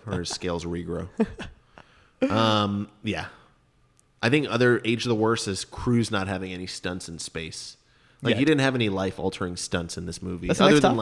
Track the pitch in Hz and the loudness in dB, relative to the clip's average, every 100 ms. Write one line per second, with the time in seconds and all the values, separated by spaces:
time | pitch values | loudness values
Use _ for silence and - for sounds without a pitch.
0 | 110 92 85 - 92 85 85 87 85 85 | -6 -4 -4 -4 -4 -4 -4 -6 -6 -6
1 | 90 - 220 - - - _ - - _ | -8 -4 -4 -4 -14 -16 _ -20 -20 _
2 | _ _ 262 104 113 107 101 101 104 _ | _ _ 0 2 2 2 2 -2 -6 _
3 | 110 85 - - - _ _ _ _ _ | -6 -4 -6 -14 -20 _ _ _ _ _
4 | _ _ 113 147 131 113 123 117 113 117 | _ _ 2 2 2 2 4 4 2 0
5 | 123 110 110 113 - 95 - - - 120 | 0 2 2 2 -2 -6 -8 -6 2 2
6 | 110 107 95 95 92 90 92 - 92 90 | 2 0 -2 -4 -6 -8 -8 -6 -6 -6
7 | - 82 - 82 80 - - - _ _ | -8 -12 -10 -8 -8 -10 -14 -18 _ _
8 | _ _ 120 110 143 151 135 127 107 95 | _ _ 0 2 4 4 4 2 0 2
9 | 95 - 90 - 92 87 - 90 85 - | -2 -2 -4 -4 -6 -6 -6 -4 -4 -8
10 | 87 85 90 90 87 - 143 151 - 113 | -8 -8 -8 -6 -2 4 6 8 6 4